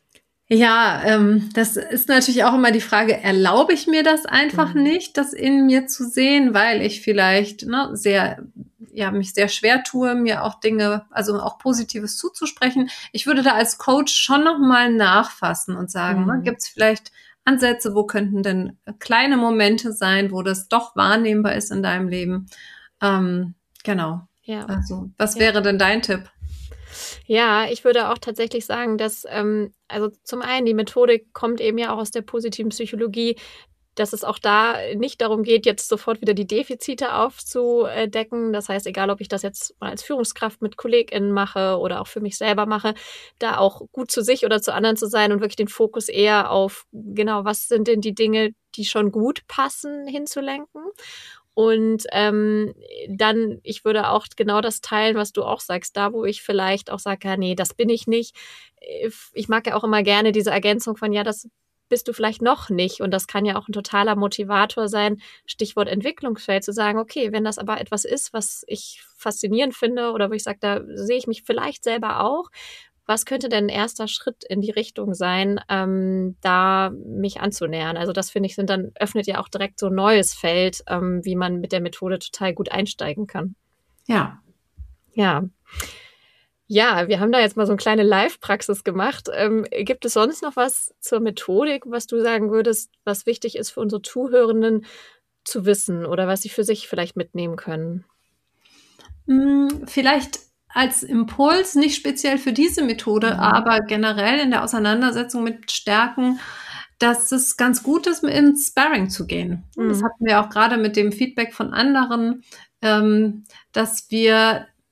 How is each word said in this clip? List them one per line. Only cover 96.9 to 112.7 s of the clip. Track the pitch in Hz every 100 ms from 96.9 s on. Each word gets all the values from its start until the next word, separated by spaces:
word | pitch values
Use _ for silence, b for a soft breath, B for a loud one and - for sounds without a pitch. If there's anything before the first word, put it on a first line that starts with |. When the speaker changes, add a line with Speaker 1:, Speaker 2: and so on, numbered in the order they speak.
| 180 175 -
Speaker 2:
mitnehmen | 170 175 170 165
können? | - 160 160 175 - _ _ _ _ _ b b b b b b -
Speaker 1:
Hm, | 262 277 277 277 294 -
vielleicht | - 269 294 269 - _ _ _
als | 247 254 -
Impuls, | 254 240 226 - 285 349 381
nicht | 285 302 285
speziell | 285 269 285 269
für | 269
diese | 233 330 349
Methode, | 269 220 - 214 226
Speaker 2:
Mhm. | 196
Speaker 1:
aber | 208 226 226 220
generell | 214 214 220 208 202 277
in | 277
der | 240
Auseinandersetzung | 226 233 208 220 254 233 247 240
mit | 226 226 -
Stärken, | - - 208 247 247 254 254 B B B B B -
dass | 240 240 -
es | 262 - -
ganz | 254 247
gut | - 311 330
ist, | 330
ins | 285 285 285 285 -
Sparring | - 294 269 190
zu | - 175
gehen. | 175 175 175 - - 226
Das | 202
Speaker 2:
Mhm. |
Speaker 1:
hatten | 196 -
wir | 226 208
auch | 208
gerade | 208 226 240
mit | 214 208
dem | 208
Feedback | 208 254 254 233
von | - 226
anderen, | - 254 269 247 233 233 247 B B B